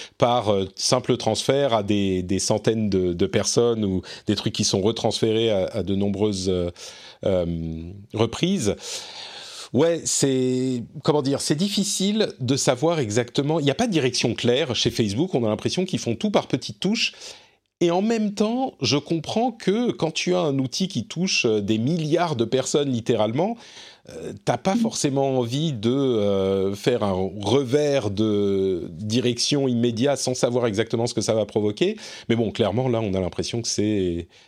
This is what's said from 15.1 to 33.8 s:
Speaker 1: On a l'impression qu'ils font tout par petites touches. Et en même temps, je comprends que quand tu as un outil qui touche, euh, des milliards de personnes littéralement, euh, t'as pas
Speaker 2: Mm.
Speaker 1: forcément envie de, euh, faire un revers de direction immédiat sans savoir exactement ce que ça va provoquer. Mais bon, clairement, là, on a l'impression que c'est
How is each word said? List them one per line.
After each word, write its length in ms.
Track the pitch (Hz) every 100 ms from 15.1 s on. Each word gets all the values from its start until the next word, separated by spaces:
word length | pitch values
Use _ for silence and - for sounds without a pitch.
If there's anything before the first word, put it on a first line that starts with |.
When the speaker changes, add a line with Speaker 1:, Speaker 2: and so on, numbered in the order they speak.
| 104 185
Speaker 1:
On 120 | 139 110
a 20 |
l'impression 380 | 104 - - 185
qu'ils 140 | 123
font 180 | - 113
tout 120 | 214
par 200 | 208 -
petites 320 | 190 - -
touches. 320 | 185 233 240 - - - - _ _ -
Et 100 | 175
en 120 | 175
même 320 | 214 226 214
temps, 400 | 202 214 240 262 -
je 160 | 131 147
comprends 560 | - 165 - 220 254
que 380 | - - 208 240
quand 200 | - 165
tu 220 | - -
as 80 | 180
un 180 | 165 139
outil 300 | 131 - 185
qui 160 | 120 101
touche, 400 | 160 185 - 120
euh, 160 | 107
des 160 | 101 110
milliards 580 | 120 170 151 160 175 127
de 80 |
personnes 480 | 110 131 127 156 143
littéralement, 640 | 120 - 113 117 127 196 233 - - - - -
euh, 240 | - 135 104
t'as 140 | - 120
pas 180 | 190 214
Speaker 2:
Mm. 40 |
Speaker 1:
forcément 600 | 226 - 147 135 139 131
envie 320 | 117 139 165
de, 180 | 120 110
euh, 840 | 135 135 113 101 98 95 98 98 101
faire 260 | - 120
un 100 | 104 92 95 104
revers 720 | 101 131 127 143 147 139 104
de 800 | 98 110 101 101 98 95 90 -
direction 800 | 82 104 117 123 120 - 143 135
immédiat 480 | 120 120 110 139 139
sans 160 | -
savoir 340 | 127 127 120 120
exactement 400 | 101 113 117 117
ce 60 |
que 80 | -
ça 120 | 104
va 120 | 110 104
provoquer. 500 | 110 104 104 180 214 - - -
Mais 80 | 113
bon, 160 | 110
clairement, 380 | - 104 104 131
là, 100 | 113
on 140 | 107
a 80 | 95
l'impression 400 | 90 - 87 120
que 80 | -
c'est 580 | -